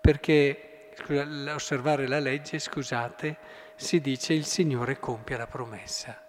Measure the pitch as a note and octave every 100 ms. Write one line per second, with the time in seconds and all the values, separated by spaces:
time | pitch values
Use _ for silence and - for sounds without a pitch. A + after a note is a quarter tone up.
0 | - D3 - D3+ C#3+ C3 - - - -
1 | - C#3+ C#3+ D3 C#3+ D3 - C#3 C3 D3
2 | C3 C#3+ C3+ C#3+ D3 D#3 - - C3 B2
3 | A#2+ - D#3 D#3 - - - - - F3
4 | C#3 C3 - D#3+ D3 - E3 B2+ A#2+ C3+
5 | - A#2 A#2 B2+ A#2 B2+ A#2 G#2 - -
6 | - A2+